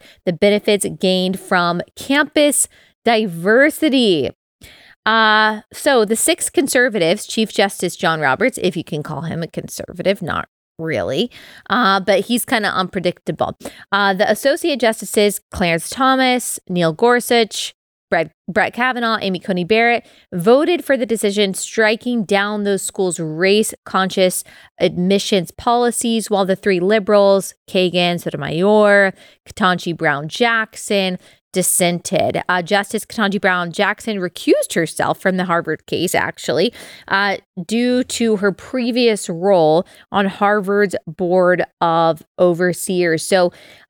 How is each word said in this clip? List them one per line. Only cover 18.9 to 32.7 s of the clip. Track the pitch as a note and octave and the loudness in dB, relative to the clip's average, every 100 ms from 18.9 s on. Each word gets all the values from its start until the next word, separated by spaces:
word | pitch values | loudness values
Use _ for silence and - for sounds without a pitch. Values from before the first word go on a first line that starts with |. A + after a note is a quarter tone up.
| A#3+ A3+ A3 | -2 -2 -2
Amy | G3 F#3 | -2 -4
Coney | - F3+ | -4 -4
Barrett | E3 A3 A#3 A#3 - _ _ | 0 2 2 0 -4 _ _
voted | F3+ F3+ C4 E4+ F4 | -2 4 4 4 0
for | - C4+ | 0 0
the | A#3+ | 0
decision | A3+ G#3 G3+ G3 | -2 0 0 0
striking | F3+ - - G#3+ A3 B3 A#3+ | -2 -4 0 0 0 -2 -2
down | F#3 G3+ G3+ G#3+ | 0 0 0 -2
those | G3+ F#3+ | -2 -2
schools' | - - F#3 E3 | -4 -4 -2 -2
race-conscious | D#3+ D#3 F#3+ G#3 G#3+ - - F#3+ F#3 F#3+ F#3 - - - - - | -6 0 2 2 0 -6 -6 -2 0 2 0 0 -10 -18 -18 -2
admissions | F3+ D#3+ F3+ G3 - G3+ E3 | -2 0 0 0 0 -2 -2
policies, | - B3 A#3+ A#3+ - A#3+ A3+ - | -4 0 0 0 -2 -2 -2 0
while | G3 F#3+ | 0 0
the | F#3 | 0
three | G#3 F3+ | 0 0
liberals, | F#3 A3 F#3 G#3 G3 G3 - - - | 2 2 4 4 6 4 0 -12 -4
Kagan, | F#3+ F3+ F3 F3 F3 | 0 0 2 0 0
Sotomayor, | E3+ D3 C#3+ D#3+ G3 G#3+ G#3 G3+ F#3+ - - _ - | -4 -6 -4 0 2 4 6 4 2 -2 -16 _ -16
Ketanji | - F#3+ F3+ F3+ D#3+ | -2 0 0 -4 -2
Brown | D#3+ C#3+ D3+ | -2 -2 -4
Jackson, | - A#3 A3+ G#3+ - - G3+ F#3+ F#3 - _ _ | -2 0 0 -4 -8 -2 0 0 -4 -10 _ _
dissented. | F#3+ F3 - F3 F3 - F#3 A#2 - - | -2 0 0 0 0 -2 0 0 -2 -2
Uh, | F3+ | -2
Justice | E3 | 0